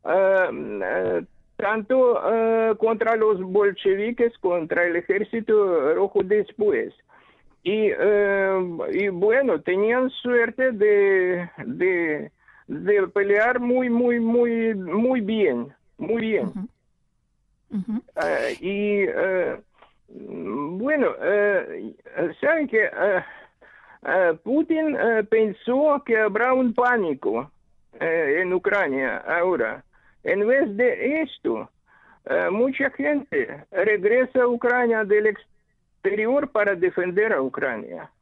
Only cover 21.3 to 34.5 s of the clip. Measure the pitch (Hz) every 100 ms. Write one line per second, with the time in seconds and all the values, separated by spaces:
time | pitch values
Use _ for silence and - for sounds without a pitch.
21.3 | 208 208 196 - 82 104 - - - 165
22.3 | 160 277 320 294 220 214 - 285 185 -
23.3 | - - _ - - - - - 170 175
24.3 | 160 - 277 320 320 311 285 220 226 208
25.3 | 220 220 185 - 254 302 285 - 226 220
26.3 | 202 247 254 254 220 247 240 175 135 87
27.3 | 113 139 _ _ _ _ - 160 165 151
28.3 | 151 185 180 190 202 170 135 131 104 -
29.3 | 170 180 170 113 107 - _ _ _ -
30.3 | 180 208 269 285 202 247 123 131 302 320
31.3 | - - 110 - _ _ _ _ _ -
32.3 | 156 175 202 254 269 277 - 285 294 -
33.3 | 156 117 143 - 196 196 214 190 240 254
34.3 | 254 247